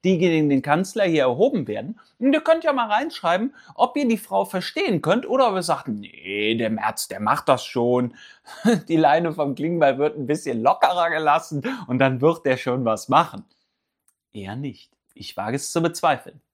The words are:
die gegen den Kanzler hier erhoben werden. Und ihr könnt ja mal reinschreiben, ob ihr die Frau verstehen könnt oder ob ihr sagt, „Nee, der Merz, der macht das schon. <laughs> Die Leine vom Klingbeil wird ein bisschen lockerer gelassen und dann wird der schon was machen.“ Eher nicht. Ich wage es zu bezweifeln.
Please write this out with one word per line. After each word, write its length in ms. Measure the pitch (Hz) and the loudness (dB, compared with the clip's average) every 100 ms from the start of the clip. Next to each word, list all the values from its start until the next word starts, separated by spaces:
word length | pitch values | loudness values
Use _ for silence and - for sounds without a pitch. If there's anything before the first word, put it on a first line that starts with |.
die 140 | 180 180 | 2 2
gegen 320 | 180 160 151 | 4 4 4
den 100 | 135 | 2
Kanzler 440 | 147 151 185 226 | 2 0 0 0
hier 180 | 190 160 | 2 4
erhoben 440 | 131 123 247 254 117 | 2 2 0 0 -4
werden. 320 | 104 135 220 _ _ | -8 -8 -14 _ _
Und 160 | 262 | 0
ihr 80 | 302 | 2
könnt 200 | 311 320 | 2 2
ja 120 | 320 | 2
mal 160 | 269 226 | 0 0
reinschreiben, 600 | 214 302 - 170 180 240 - - | -2 -2 -4 0 0 -2 -8 -20
ob 220 | - 247 285 | -2 0 2
ihr 100 | 262 | 0
die 120 | 220 | -2
Frau 260 | - 196 | -2 -2
verstehen 560 | 196 185 185 - 381 175 | -2 -4 -6 -4 -2 0
könnt 260 | 160 214 - | 0 0 0
oder 220 | 254 247 | 0 2
ob 60 | |
ihr 80 | 190 | 0
sagt, 260 | 170 147 - | -2 -4 -4
„Nee, 680 | 104 101 - 87 101 107 113 | -10 -10 -14 -6 -2 0 0
der 120 | 110 | 0
Merz, 400 | 107 104 - - | -2 -4 -4 -10
der 120 | - | -4
macht 280 | 107 139 - | -2 0 2
das 160 | 127 | 0
schon. 500 | - 123 120 123 123 - - - - - | 0 0 2 2 0 -6 -20 -20 -20 -2
<laughs> 220 | 220 208 - | 0 0 2
Die 100 | 160 | 2
Leine 340 | 151 156 170 | 4 4 0
vom 220 | 160 143 | -2 -4
Klingbeil 420 | 123 156 170 143 131 | -2 -4 2 2 2
wird 220 | 151 151 | -2 -2
ein 80 | 127 | -4
bisschen 360 | 151 - 117 | -4 -2 2
lockerer 460 | 123 - 185 180 170 | 2 4 2 2 0
gelassen 540 | 160 151 156 - 147 226 262 180 | 0 2 0 0 -6 -6 -8 -6
und 120 | 123 | 2
dann 220 | 135 127 | 2 4
wird 240 | 147 165 | 2 2
der 140 | 143 127 | -2 -2
schon 260 | - 127 | -2 -2
was 240 | 117 107 - | -2 -4 2
machen.“ 380 | 139 170 98 - _ _ _ _ _ _ _ _ | 2 2 -6 -20 _ _ _ _ _ _ _ _
Eher 220 | 107 98 113 | -14 -10 -8
nicht. 360 | 139 104 _ _ _ | -10 -12 _ _ _
Ich 220 | - - - | -18 -14 -8
wage 180 | 107 135 | -6 -6
es 160 | - | -4
zu 100 | 170 | -2
bezweifeln. 580 | 165 165 170 135 - - _ | -2 0 0 0 -6 -20 _